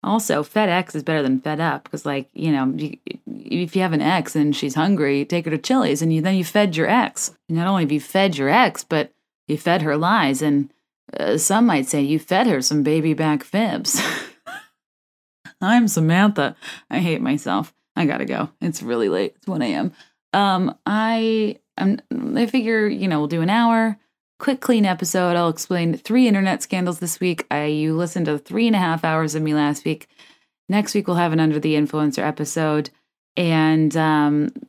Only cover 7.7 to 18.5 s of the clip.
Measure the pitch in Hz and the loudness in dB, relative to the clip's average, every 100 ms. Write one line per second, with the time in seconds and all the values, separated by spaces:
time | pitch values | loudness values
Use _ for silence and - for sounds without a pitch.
7.7 | 190 156 147 - 190 196 151 135 196 233 | 0 0 -2 -2 0 2 2 2 4 4
8.7 | - - 156 - _ _ _ _ 147 - | 0 -4 -2 -2 _ _ _ _ -4 2
9.7 | 170 156 147 170 214 147 135 151 143 139 | 2 2 0 2 2 2 0 0 0 -2
10.7 | _ _ _ _ - 78 131 - 196 240 | _ _ _ _ -6 -2 0 2 2 4
11.7 | 156 135 147 139 156 - 190 156 147 127 | 2 0 -2 0 -2 0 0 2 2 0
12.7 | 156 143 160 156 151 156 151 - 196 220 | 0 2 2 0 0 0 -2 -2 -2 -2
13.7 | - - - - - - - - 762 - | -2 -4 -4 -4 -6 -10 -18 -18 -18 -18
14.7 | _ _ _ _ _ _ _ - _ 185 | _ _ _ _ _ _ _ -20 _ 4
15.7 | 240 226 170 160 170 208 202 139 - - | 4 4 2 2 4 4 4 -2 -4 -18
16.7 | - _ - 170 160 - 143 - 98 - | -20 _ -4 -2 -2 -2 -2 -2 -4 -4
17.7 | _ _ - 175 64 - 64 - | _ _ -2 -2 -2 -4 -4 -6